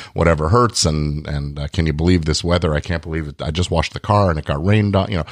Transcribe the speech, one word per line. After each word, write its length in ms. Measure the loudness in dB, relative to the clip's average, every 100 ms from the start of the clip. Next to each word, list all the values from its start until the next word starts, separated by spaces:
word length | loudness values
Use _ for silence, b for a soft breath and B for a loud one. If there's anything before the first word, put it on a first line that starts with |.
| B
whatever 360 | 0 2 2 2
hurts. 340 | 4 2 2
And, 420 | 0 0 -2 -4 -6
and, 320 | -6 -6 -8
uh, 80 | -6
"Can 180 | -2
you 80 | 0
believe 320 | 2 2 2
this 200 | 2 -2
weather? 320 | 0 0 2 -2
I 40 |
can't 220 | -2 -6
believe 240 | -4 -6 -6
it. 160 | -8
I 80 | -6
just 220 | -2 0
washed 200 | 0 -2
the 60 | -6
car 320 | 0 2 2
and 80 | 0
it 60 |
got 200 | -2 -2
rained 300 | 2 4 4
on." 160 | 2 0
You 60 | -2
know, 80 | -6